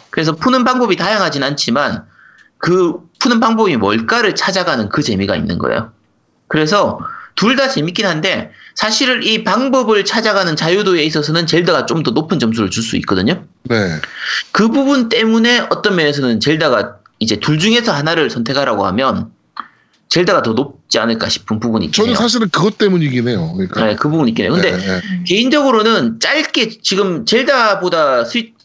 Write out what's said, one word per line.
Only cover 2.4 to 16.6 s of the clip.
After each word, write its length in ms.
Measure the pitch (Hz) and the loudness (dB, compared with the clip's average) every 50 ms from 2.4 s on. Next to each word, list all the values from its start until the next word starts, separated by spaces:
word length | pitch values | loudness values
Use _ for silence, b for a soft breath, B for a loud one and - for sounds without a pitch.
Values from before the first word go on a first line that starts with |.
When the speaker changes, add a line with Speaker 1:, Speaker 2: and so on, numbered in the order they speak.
| b b b - | b b b -6
Speaker 1:
그 380 | - 165 175 185 180 170 156 - - - _ - | -2 0 2 2 2 0 0 -4 -10 -16 _ -2
푸는 200 | - 240 240 226 | 0 2 2 2
방법이 360 | 226 226 226 220 220 202 156 117 | 2 2 2 2 2 2 2 2
뭘까를 560 | 98 98 104 113 113 113 220 240 233 202 160 | 2 2 2 0 0 0 0 0 2 0 0
찾아가는 540 | - - - 185 190 180 170 151 123 110 98 | 0 -2 -2 -2 0 0 0 0 -2 -2 -2
그 140 | - - 143 | -2 -2 -2
재미가 320 | - 110 95 98 98 95 | 0 0 0 0 0 -2
있는 240 | 87 85 - 87 87 | -2 -2 -2 -2 -2
거예요. 320 | - 64 57 - 113 - - _ _ _ _ _ _ _ _ _ _ - | -2 -2 -2 -2 -4 -6 -10 _ _ _ _ _ _ _ _ _ _ -4
그래서 520 | - 156 156 151 196 208 180 135 - - B B B B B B B | -2 0 0 2 2 2 2 0 -2 -6 B B B B B B B
둘 200 | B - 214 262 | B 0 2 2
다 140 | 254 277 262 | 2 0 0
재밌긴 360 | 269 165 147 170 175 170 214 | 0 -2 -2 -2 -2 -2 -2
한데, 460 | 190 165 156 160 190 170 - - - B B B B B | -2 -2 -2 -2 -2 -2 -4 -6 -8 B B B B B
사실은 480 | B - 214 220 - 285 254 254 233 - | B -4 -2 -2 0 0 0 0 0 0
이 200 | 208 220 220 220 | 0 -2 0 0
방법을 600 | 208 190 226 262 269 240 269 247 214 220 208 190 | 0 0 0 0 2 2 2 2 2 2 2 2
찾아가는 500 | 196 - 233 226 220 208 196 190 175 156 | 0 0 0 0 2 2 2 0 0 0
자유도에 480 | 147 165 160 175 202 208 190 185 170 147 | -2 0 0 2 2 2 2 2 2 2
있어서는 420 | 156 151 160 147 147 156 170 175 160 | 0 0 -2 -2 0 0 -2 0 2
젤다가 380 | - 165 180 175 170 143 - | 2 2 2 2 2 2 0
좀 180 | - 117 165 156 | 0 -2 -2 0
더 80 | - | 0
높은 280 | 113 131 160 160 - 135 | 0 0 0 0 0 0
점수를 300 | 120 113 110 113 107 95 | 0 0 0 0 0 -2
줄 140 | - - 113 | -2 -4 -4
수 140 | - - 90 | -4 -4 -4
있거든요. 460 | 87 - 104 92 92 117 175 175 - - _ _ - | -2 -2 0 0 2 0 0 -2 -6 -12 _ _ -6
Speaker 2:
네. 120 | 117 117 113 101 92 82 76 71 B B B B B B B B B | -2 0 0 0 0 -2 -4 -8 B B B B B B B B B
Speaker 1:
그 180 | - - 202 226 | 0 2 2 2
부분 380 | 233 269 277 269 285 269 247 226 | 2 2 2 2 2 2 2 0
때문에 580 | 233 165 220 220 226 226 226 240 247 240 190 - | 0 0 2 2 4 4 4 4 2 2 0 -2
어떤 260 | - - - 208 196 | -2 -2 0 0 2
면에서는 440 | 175 160 143 143 143 135 127 117 107 | 2 2 0 0 0 0 0 0 0
젤다가 580 | 107 135 160 156 | 2 0 0 2